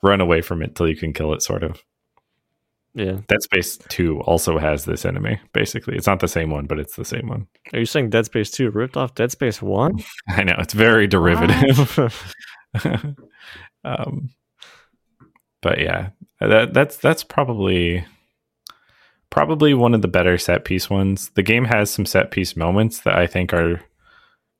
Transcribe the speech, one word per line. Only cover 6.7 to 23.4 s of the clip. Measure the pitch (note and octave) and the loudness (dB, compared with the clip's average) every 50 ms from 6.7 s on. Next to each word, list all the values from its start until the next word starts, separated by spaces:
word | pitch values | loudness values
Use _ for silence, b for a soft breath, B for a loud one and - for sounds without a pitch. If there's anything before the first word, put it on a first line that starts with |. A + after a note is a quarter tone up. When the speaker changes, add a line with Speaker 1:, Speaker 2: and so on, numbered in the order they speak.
| D2+ D2+ | -6 -6
Speaker 1:
it's | C#2+ - - | -8 -10 -12
the | - - | -12 -10
same | - - - - A#2 | -10 -8 -8 -8 -8
one. | - A2 G2 - _ _ _ - - | -8 -8 -10 -12 _ _ _ -10 -6
Speaker 2:
Are | A#2+ | -4
you | A#2 | -4
saying | A2+ - D#3 B2+ A2 | -2 -2 -2 -2 0
Dead | G#2+ A#2 A2 | 0 0 0
Space | - - A#2+ G#2 - | 0 -2 -2 -2 -2
two | - - C3 A2+ | -2 -2 -2 -2
ripped | - G#2+ A#2+ C3 - | 0 -2 -4 -4 -4
off | C#3 C3 B2+ - | -4 -6 -4 -2
Dead | - A2+ B2+ | -2 -2 -2
Space | - - C#3+ A#2+ G#2+ - | -2 -2 -2 -4 -2 -4
one? | A2 G2 G2 G2+ B2+ D#3+ G#3 - - - - | -4 -2 0 0 0 0 0 -4 -8 -12 -16
Speaker 1:
<laughs> | - - - | -16 -10 -4
I | F2 F2+ G2 | -2 0 2
know, | F#2 - - | 2 2 0
it's | F2+ - - | -2 -2 2
very | G#2 A2+ A#2 A2+ A2 G2+ G2 | 4 6 6 6 6 4 4
derivative. | G2 F#2 E2+ F2 E2+ D#2+ E2+ E2+ - - C#3 C#3 C3 C#3 C#3 - - - | 4 4 4 4 4 4 4 4 4 4 4 4 6 4 4 2 2 0
Speaker 2:
What? | C3+ A#2 B B B F#2 B B B B B B B _ - | 0 0 B B B -18 B B B B B B B _ -8
Speaker 1:
<laughs> | G#2+ - - - A2 - D3 C#3 - - B B B B B B B B B _ _ - | -6 -4 -4 -4 -4 -6 -8 -12 -14 -18 B B B B B B B B B _ _ -10
Um, | - C3 - - - C3 - - B2 - _ _ _ _ B B B B B B B B _ _ _ _ _ _ _ _ _ _ _ _ _ | -8 -8 -6 -6 -8 -8 -8 -10 -12 -14 _ _ _ _ B B B B B B B B _ _ _ _ _ _ _ _ _ _ _ _ _
but | - F2 - - | -4 -2 -2 0
yeah, | D#2 F2 F2 F2+ F#2+ F#2+ - _ - - _ _ | 0 -2 -2 -4 -6 -8 -12 _ -20 -20 _ _
that, | G#2+ G#2 G#2+ A2 A#2+ B2 - | 2 4 4 4 4 4 2
that's, | C3 D3 C#3+ - - | 2 0 0 -2 0
that's | - - D#3+ - - | 0 0 0 0 -4
probably, | - - - C#3+ B2+ A#2 G#2 G2 F#2+ F#2 F2+ F2 E2+ F2 F2 E2+ b b b b b _ _ _ _ _ _ _ B B B B B B B B B B B B _ | -4 -2 0 0 0 -2 -2 0 0 0 2 0 0 0 -2 -6 b b b b b _ _ _ _ _ _ _ B B B B B B B B B B B B _
probably | - D3 D3 D3+ D#3+ D3+ D#3 D3 C#3+ | 0 0 0 2 2 4 4 6 6
one | B2+ A#2+ A#2 A#2+ | 6 6 4 4
of | G#2+ | 4
the | G2 F2+ | 2 2
better | F#2 F2+ F2 F2+ F2+ E2+ | 2 2 4 4 4 2
set | - - F2 - - | 2 0 0 0 0
piece | - G2 F#2 - - | -2 -4 -4 -2 -2
ones. | G2+ G2 G2 G2 G2 - - - - | 0 0 2 0 0 -2 -6 -4 -2
The | - F#2+ | 0 2
game | G2+ A2 A#2+ B2+ | 2 2 2 2
has | A2 A#2 G#2+ G#2 G2+ | 2 2 2 2 0
some | - - G2 | -2 -4 -4
set | - - F#2+ - - | 0 2 0 0 0
piece | - G2 F#2 - - | -2 -4 -4 -4 -4
moments | E2+ D#2+ E2+ F#2 G#2 A2 A2+ - - | -2 -2 0 2 2 2 0 -2 -2
that | - G2+ F#2 | -2 0 2
I | F2+ F2+ E2+ | 2 2 0
think | - F#2+ | 0 -2